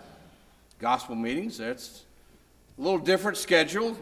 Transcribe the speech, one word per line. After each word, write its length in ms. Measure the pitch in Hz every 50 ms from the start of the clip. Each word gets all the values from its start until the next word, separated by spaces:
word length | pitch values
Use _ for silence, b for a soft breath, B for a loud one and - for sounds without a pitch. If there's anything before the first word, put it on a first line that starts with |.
| - b b b b b b b b b b b b b - -
gospel 360 | 113 117 127 131 - - 117
meetings, 460 | 113 117 117 131 165 208 226 - -
it's 420 | 110 117 127 - - - - - - - b b b b b b b b b b b - -
a 40 | -
little 180 | 139 185 190 165
different 380 | 143 165 190 185 196 208 -
schedule 560 | - - - 180 165 151 - 180 208 226 226 226 -